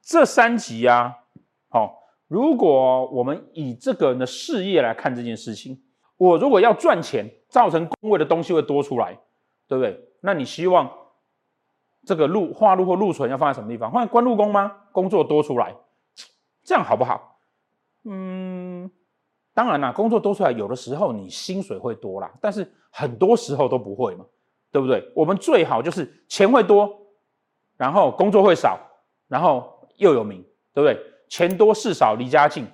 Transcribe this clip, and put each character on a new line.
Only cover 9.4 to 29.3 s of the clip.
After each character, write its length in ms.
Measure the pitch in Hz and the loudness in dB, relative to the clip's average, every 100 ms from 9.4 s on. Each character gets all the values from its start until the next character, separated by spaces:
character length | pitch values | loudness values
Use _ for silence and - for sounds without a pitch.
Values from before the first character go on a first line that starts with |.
| _ _ _ | _ _ _
对 100 | 131 | -4
不 60 | |
对？ 160 | 123 113 _ _ | -4 -6 _ _
那 120 | 185 | -4
你 120 | 180 127 | -4 -6
希 220 | - 180 | -4 2
望 220 | 180 135 - _ _ _ _ _ _ _ _ _ _ - | 2 0 -10 _ _ _ _ _ _ _ _ _ _ -6
这 60 | 170 | 0
个 100 | 147 | 0
禄， 260 | 202 165 | 0 -4
化 220 | - 214 | 2 4
禄 100 | 190 | 4
或 120 | 185 185 | 2 0
禄 180 | 202 | 0
存 160 | 151 123 | -2 -4
要 80 | 131 | 0
放 100 | 147 | -2
在 60 | |
什 100 | 127 | -2
么 60 | 107 | -10
地 80 | 117 | -10
方？ 140 | 113 | -4
放 120 | - | -4
在 80 | 233 | 0
官 120 | 240 | 2
禄 120 | 247 220 | 2 0
宫 160 | 208 | 2
吗？ 240 | 202 202 - _ | 2 -2 -8 _
工 160 | - 185 | -4 0
作 160 | 190 | 0
多 200 | 147 151 | 2 0
出 160 | 147 123 | 0 -2
来， 160 | 87 98 _ _ _ - - _ _ _ | -4 -6 _ _ _ -20 -20 _ _ _
这 100 | - | -2
样 100 | 359 | -2
好 120 | 175 113 | 0 -2
不 80 | |
好？ 340 | 127 104 - _ _ _ _ _ _ _ 226 | 0 -4 -8 _ _ _ _ _ _ _ -16
嗯， 840 | 190 185 185 185 185 180 180 185 _ _ _ _ _ _ | -12 -12 -12 -12 -12 -14 -14 -18 _ _ _ _ _ _
当 140 | - 240 | -4 -2
然 120 | 147 | -2
啦， 120 | 135 | -2
工 180 | 120 220 | -2 0
作 100 | 220 | 0
多 140 | 202 | -2
出 100 | 202 | 0
来， 80 | 170 | -2
有 160 | 117 101 | -2 -6
的 80 | 127 | -8
时 200 | - 143 | -10 -4
候 180 | 190 | -4
你 160 | 110 95 | -4 -12
薪 320 | - - 190 | -14 -10 -10
水 160 | - 95 | -8 -10
会 160 | 120 | -10
多 260 | 107 101 95 | -10 -12 -12
啦， 120 | 92 _ | -14 _
但 100 | 208 | -6
是 160 | 196 180 _ _ | -6 -10 _ _
很 260 | - 143 113 | -10 -8 0
多 220 | 190 226 | 2 2
时 180 | 175 139 | 2 -2
候 140 | 131 | 0
都 80 | 127 | -2
不 160 | 101 | -4
会 220 | 101 113 90 | -6 -6 -6
嘛， 100 | 92 _ _ _ _ | -20 _ _ _ _
对 100 | 143 | -2
不 60 | 131 | 0
对？ 200 | 110 - - | -2 -2 -2
我 80 | |
们 140 | 156 190 | 0 0
最 260 | - 247 | 2 2
好 200 | 151 117 | 2 -2
就 80 | 147 | -4
是 200 | 180 135 _ _ | -8 -10 _ _
钱 240 | - 202 | 0 4
会 120 | 254 | 4
多， 360 | 196 208 202 - _ _ _ _ _ _ _ _ | 6 4 4 -4 _ _ _ _ _ _ _ _
然 160 | 135 | -2
后 160 | 185 151 | 2 2
工 220 | - 202 | 2 2
作 100 | 202 | 4
会 140 | 196 170 | 4 4
少， 240 | 127 92 - _ _ _ | 0 -2 -12 _ _ _
然 120 | _ | _